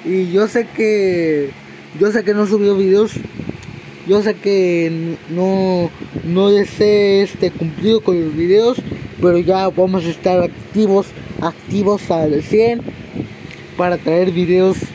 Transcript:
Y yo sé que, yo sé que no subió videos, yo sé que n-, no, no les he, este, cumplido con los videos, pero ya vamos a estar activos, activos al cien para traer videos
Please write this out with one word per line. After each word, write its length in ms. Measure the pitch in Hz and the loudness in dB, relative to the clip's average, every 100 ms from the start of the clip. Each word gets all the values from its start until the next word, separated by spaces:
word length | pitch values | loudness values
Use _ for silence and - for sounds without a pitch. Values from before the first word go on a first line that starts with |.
Y 280 | 165 185 180 | -2 -2 0
yo 160 | 185 214 | 0 2
sé 200 | 240 233 - | 0 -4 -2
que, 720 | 220 214 190 175 165 151 139 - - - - 147 | 0 2 2 2 0 0 -2 -8 -20 -20 -16 0
yo 120 | 202 | 0
sé 120 | 220 | 2
que 100 | 196 | 0
no 120 | 208 208 | 0 2
subió 280 | 214 202 196 | 2 2 2
videos, 380 | 196 196 220 - - - - - - - - - 165 | 4 4 2 -2 -12 -12 -12 -12 -14 -16 -18 -14 0
yo 140 | 202 | 2
sé 140 | 208 202 | 2 -2
que 520 | 202 196 185 170 165 | 0 2 2 2 0
n-, 300 | 165 165 165 - | -2 -6 -8 -8
no, 600 | 170 185 190 190 180 170 - - 156 160 | -2 0 2 0 0 -2 -6 -12 -8 -2
no 240 | 175 202 | 2 4
les 300 | 202 196 - | 4 2 0
he, 420 | 208 208 202 196 | 2 4 4 2
este, 260 | 196 - 180 | 2 0 -2
cumplido 520 | - 165 143 196 220 | -2 -6 -2 0 2
con 180 | 208 175 | 2 0
los 140 | 160 151 | -2 -2
videos, 420 | 175 202 233 254 - - - - | 2 4 4 0 -6 -12 -12 0
pero 180 | 180 175 | 2 4
ya 300 | 170 190 190 | 2 2 0
vamos 360 | 175 185 185 170 | 2 2 2 -2
a 40 | |
estar 340 | 160 185 180 | -2 2 2
activos, 640 | 175 - - 202 214 196 190 - - - | 0 -4 -6 0 4 2 0 -10 -12 -6
activos 720 | 165 - - 196 196 202 - | -6 -6 -6 -2 0 0 0
al 320 | 165 156 147 | 0 0 0
cien 380 | 156 214 226 240 - - - - - - - - - - | 0 2 2 0 -6 -14 -14 -10 -10 -12 -18 -18 -16 -4
para 200 | 180 170 | -2 -2
traer 340 | 160 170 185 | 0 0 0
videos 460 | 175 175 180 185 180 - | 0 2 4 2 0 -6